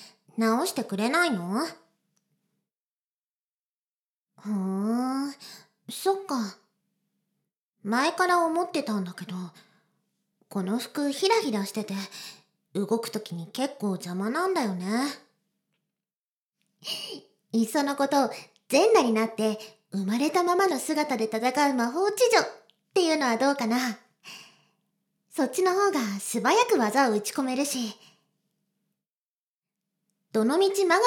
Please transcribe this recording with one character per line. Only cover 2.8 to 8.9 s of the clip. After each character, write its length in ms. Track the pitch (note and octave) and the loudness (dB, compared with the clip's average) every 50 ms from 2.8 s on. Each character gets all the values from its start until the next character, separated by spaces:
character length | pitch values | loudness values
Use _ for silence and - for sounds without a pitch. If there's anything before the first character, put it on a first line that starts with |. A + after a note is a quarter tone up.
| _ _ _ _ _ _ _ _ _ _ _ _ _ _ _ _ _ _ _ _ _ _ _ _ _ _ _ _ _ _ _ - | _ _ _ _ _ _ _ _ _ _ _ _ _ _ _ _ _ _ _ _ _ _ _ _ _ _ _ _ _ _ _ -14
ふ 100 | - G#3 | -8 -4
ー 20 | |
ん、 800 | G#3+ G3 F#3 F#3+ F#3+ G3 G3+ A3 A#3 A#3+ B3+ B3+ C4+ C4+ C#4+ C#4+ C#4 - - - - - - _ _ _ - - | -4 -2 -2 -2 -2 -2 -2 0 0 0 -2 -2 -2 -4 -4 -6 -8 -12 -18 -20 -20 -20 -20 _ _ _ -16 -14
そ 260 | - - - F#4+ G4 G4 | -10 -4 0 0 0 -2
っ 40 | G4 | -2
か。 340 | - C#4+ B3 G#3+ F#3+ - _ _ _ _ _ _ _ _ _ _ _ _ _ _ _ _ _ _ _ _ _ _ _ _ _ - | -4 -4 -4 -4 -6 -8 _ _ _ _ _ _ _ _ _ _ _ _ _ _ _ _ _ _ _ _ _ _ _ _ _ -6
前 280 | G3+ A3+ B3 C#4+ E4+ | -2 -2 0 0 0
か 140 | E4+ F4 F#4 | 0 0 2
ら 180 | F4+ F4+ F4 E4+ | 4 4 4 4
思 200 | D#4+ D#4+ F4 F4+ | 2 0 0 -2
っ 40 | - | -2
て 140 | - D4+ | -2 -4
た 160 | - A3 | -2 -2